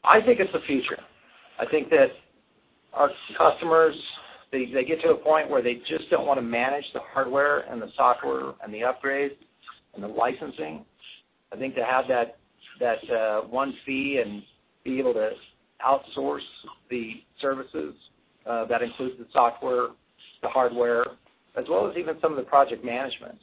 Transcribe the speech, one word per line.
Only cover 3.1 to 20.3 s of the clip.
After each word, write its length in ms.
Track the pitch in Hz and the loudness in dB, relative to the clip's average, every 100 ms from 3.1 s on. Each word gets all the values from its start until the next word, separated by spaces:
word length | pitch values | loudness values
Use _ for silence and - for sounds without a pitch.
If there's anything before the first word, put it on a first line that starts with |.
| - - - | 0 -14 4
customers, 560 | 165 - 165 165 160 - - - - - _ | 4 4 4 6 6 2 -14 -16 -20 -20 _
they, 140 | 135 123 | -6 -2
they 180 | 135 | -2
get 160 | 127 160 | 0 0
to 80 | 165 | 4
a 60 | 151 | 4
point 320 | 147 156 139 | 4 2 4
where 120 | 139 | 0
they 120 | 123 120 - | 0 -2 -6
just 220 | 156 - | -6 0
don't 160 | 175 - | 0 2
want 120 | 135 | 0
to 40 | |
manage 420 | 117 117 127 143 143 | 0 0 0 -2 -6
the 80 | - - | -10 -6
hardware 480 | - 131 135 147 147 | -2 0 2 2 2
and 200 | - 123 | -2 -10
the 80 | 104 - | -10 2
software 560 | 127 120 139 131 135 131 | 2 4 -2 -4 -6 -10
and 100 | 104 | -14
the 80 | 107 | -4
upgrades 560 | 120 127 139 139 143 143 _ _ - - _ | -4 -2 -4 -2 -4 -6 _ _ -20 -20 _
and 80 | - | -14
the 60 | 101 | -8
licensing. 760 | 107 120 127 151 143 156 156 - _ - - _ _ _ | -2 -2 -2 -12 -10 -12 -12 -18 _ -20 -20 _ _ _
I 40 | - | -10
think 180 | 131 127 | -6 -4
to 80 | |
have 200 | 117 131 127 | 0 0 2
that, 280 | 123 117 - _ _ - - | 0 0 -6 _ _ -20 -4
that, 300 | 120 110 - | -2 -2 -2
uh, 300 | 117 110 107 | -2 0 -2
one 300 | 110 120 139 123 - | -2 -4 -4 -6 -6
fee 340 | 135 139 139 | -4 -2 -2
and 180 | 110 104 - _ _ _ | -2 -6 -16 _ _ _
be 140 | 135 131 | -6 -2
able 160 | 131 | 0
to 160 | 117 107 - - _ _ _ | 0 -2 -4 -18 _ _ _
outsource 560 | 127 139 - - 139 143 - - 107 - _ | 0 0 0 -8 -6 -6 -12 -20 -20 -20 _
the 240 | 123 113 113 _ _ | -8 -8 -12 _ _
services, 540 | 139 135 131 156 151 - - _ _ _ 110 | -4 -4 -6 -10 -10 -12 -20 _ _ _ -6
uh, 200 | 117 110 | -4 0
that 160 | 120 | -2
includes 340 | 120 - 131 127 | -2 -6 -8 -8
the 80 | 117 | -2
software, 560 | - 120 - 135 123 120 - _ _ - | 2 2 2 -2 0 -2 -6 _ _ -20